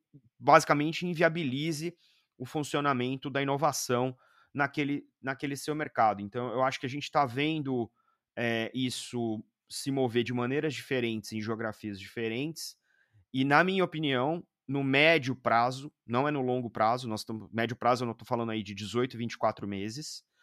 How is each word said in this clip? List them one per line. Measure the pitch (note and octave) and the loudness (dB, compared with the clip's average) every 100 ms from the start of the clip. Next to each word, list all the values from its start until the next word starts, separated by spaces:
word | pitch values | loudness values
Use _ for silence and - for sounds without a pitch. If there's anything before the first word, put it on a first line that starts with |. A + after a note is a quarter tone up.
| _ - _ _ | _ -20 _ _
basicamente | B2 D#3 - D3 D3+ D#3+ F3 | 8 8 8 2 2 -2 -4
inviabilize | D#3+ E3 D#3+ C#3+ C3+ D#3+ D3 E3+ E3+ _ _ _ _ | 2 2 4 -2 -2 -2 -4 -6 -10 _ _ _ _
o | B2 | -6
funcionamento | D#3 C#3+ D3+ C#3+ B2 B2 C3+ C#3+ | -6 -2 0 2 0 0 -4 -4
da | C#3 | -2
inovação | C#3 C#3 D#3+ - - B2 C3 B2+ _ _ _ | 0 0 0 0 0 0 0 -4 _ _ _
naquele, | C#3 C#3 D3+ C#3 C#3+ - _ | -2 -2 0 -2 -4 -8 _
naquele | C3 C3+ C#3+ C#3 | -8 -6 -6 -6
seu | - | -6
mercado. | D3+ D3 - A2+ G2+ | -6 -4 2 2 2
Então, | G2+ B2 B2 | -4 -6 -4
eu | B2 | 0
acho | C3 - | 0 0
que | B2+ | -6
a | |
gente | C#3+ - | -6 -2
tá | D3+ C3+ | 0 0
vendo, | B2 D3+ D#3+ C3+ B2+ A2 _ _ _ _ - | 0 -2 -2 -2 -2 -4 _ _ _ _ -4
é, | A#2 A2+ A2+ B2+ | -2 0 -2 -2
isso | B2+ - - B2 A#2 A2 - _ _ | -2 -4 -8 -4 -4 -4 -8 _ _
se | - C#3+ | -8 -4
mover | C3+ B2+ A#2+ | 0 2 2
de | A#2+ | 0
maneiras | B2 A#2+ C#3+ D3+ A#2 | -2 -2 -2 -2 -6
diferentes | - C3 A#2 A2 - | -4 -2 -2 -4 -6
em | A2 | -6
geografias | G#2+ A2 A2+ G#2 G#2+ G2 | -4 -4 -6 -6 -10 -10
diferentes, | G2 A#2+ A2+ A#2 D3+ D#3+ - - _ _ _ _ _ | -10 -6 -4 -4 -6 -8 -14 -16 _ _ _ _ _
e, | C3 | 0
na | C#3 D3 | 6 6
minha | F#3 F#3+ | 6 2
opinião, | F3+ D#3 D3+ B2+ C#3 F3 - _ - | 0 0 0 2 2 -2 -8 _ -4
no | C#3 | -2
médio | C3+ C3+ D#3 E3 C3 A#2+ | 2 6 6 6 0 -2
prazo, | A#2 A2+ B2 C3 D3 - - | 2 4 4 -2 -12 -18 -4
não | A#2+ D3 | 0 0
é | |
no | D3 | 0
longo | B2 B2+ A#2 | 0 -2 -4
prazo, | A2 A2 B2+ B2 | 2 2 2 -2
nós | G#2+ | -6
tamo, | - A2 F#2 | -6 -10 -6
médio | G#2+ A#2 G#2 | -2 -2 2
prazo | A#2+ B2 | 2 2
eu | B2 | 0
não | |
tô | A2 | -6
falando | G#2+ A#2 A#2 | -4 -2 -2
aí | A2 | -4
de | G2+ G2+ | -6 -8
dezoito, | G#2 A#2 B2+ A#2 | -4 -2 -2 -4
vinte | A#2 | -8
e | - | -2
quatro | A2 - G2+ | -2 -2 -6
meses, | G2 G#2+ B2+ D#3 - - _ | -6 -6 -8 -12 -14 -18 _